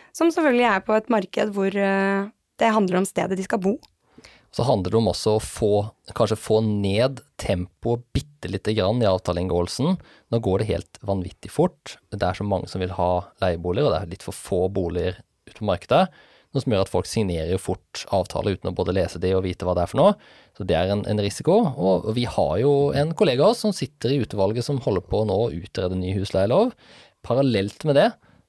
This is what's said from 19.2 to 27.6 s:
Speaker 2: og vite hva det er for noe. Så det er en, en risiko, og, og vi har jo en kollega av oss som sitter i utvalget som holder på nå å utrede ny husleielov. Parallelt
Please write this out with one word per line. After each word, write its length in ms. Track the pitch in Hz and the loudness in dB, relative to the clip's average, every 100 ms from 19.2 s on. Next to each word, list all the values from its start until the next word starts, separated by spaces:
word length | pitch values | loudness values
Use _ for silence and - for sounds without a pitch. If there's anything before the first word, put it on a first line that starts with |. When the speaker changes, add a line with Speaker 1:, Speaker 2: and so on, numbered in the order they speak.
| 92 | 0
Speaker 2:
og 80 | 95 | 0
vite 240 | 92 90 87 | -2 -4 -2
hva 80 | |
det 80 | 87 | 0
er 80 | 87 | 0
for 80 | 117 | 4
noe. 140 | 185 202 - - - | 2 2 -6 -20 -20
Så 80 | _ 98 | _ 0
det 60 | 80 | 0
er 140 | 92 | 2
en, 80 | 101 - | 0 -2
en 80 | 104 | -2
risiko, 380 | 101 - - 202 190 | -2 -2 2 2 2
og, 300 | - 92 - 110 | 0 0 2 0
og 80 | |
vi 140 | 117 120 | -2 -2
har 220 | - 76 85 | 0 0 2
jo 120 | 135 139 143 | 2 2 2
en 160 | 135 151 160 | 2 -2 2
kollega 240 | 190 123 | 2 4
av 140 | 180 240 | 4 4
oss 80 | |
som 100 | 214 | -2
sitter 400 | 196 131 - 117 | -2 -6 -4 -2
i 60 | 139 | 0
utvalget 400 | 107 104 98 117 120 | -2 0 0 0 -2
som 100 | 139 | -2
holder 180 | 127 101 | 0 -2
på 220 | - 101 107 | 0 -2 0
nå 80 | |
å 160 | 95 117 | 0 0
utrede 480 | 85 95 - 92 92 | -4 -8 -4 -2 -2
ny 140 | 92 | -2
husleielov. 560 | 98 95 95 101 151 240 - - - - _ - | -2 -2 0 2 2 2 -2 -18 -20 -20 _ -4
Parallelt 560 | 120 139 107 | 0 2 2